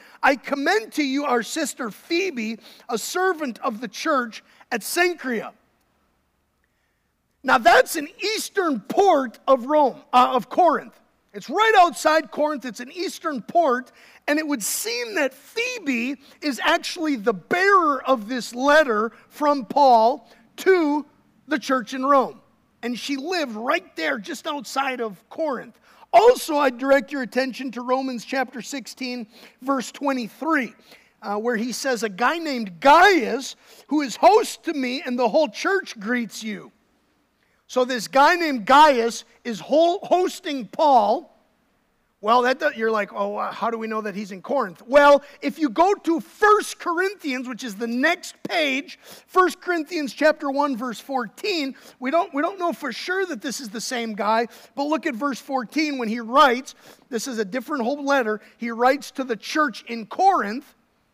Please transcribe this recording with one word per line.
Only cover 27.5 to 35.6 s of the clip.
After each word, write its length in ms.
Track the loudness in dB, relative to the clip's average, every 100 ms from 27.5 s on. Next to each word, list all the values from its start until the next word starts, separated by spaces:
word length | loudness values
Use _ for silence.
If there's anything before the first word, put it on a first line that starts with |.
| -6 -10
to 100 | -8
Romans 420 | -2 -2 -2 -8
chapter 380 | -6 -4 -4 -8
sixteen, 640 | -12 -12 -12 -10 -10 -8 -12 -18 -20 _
verse 320 | -2 -2 -4
twenty-three, 840 | -6 -4 -2 -6 -6 -2 0 -2 -8 _ -20 _ _
uh, 160 | -8 -4
where 200 | -2 -2
he 140 | -4
says, 300 | -4 -4 -2
"A 60 | -4
guy 300 | -2 -2 0
named 420 | -4 -6 -6 2
Gaius, 760 | 6 8 8 6 2 -4 -8 -16 _ -20 _
who 120 | -2
is 160 | -2 4
host 480 | 6 6 4 -4
to 80 | -8
me 300 | -4 -4 -6
and 140 | -4 -2
the 100 | 2
whole 200 | 2 0
church, 520 | 0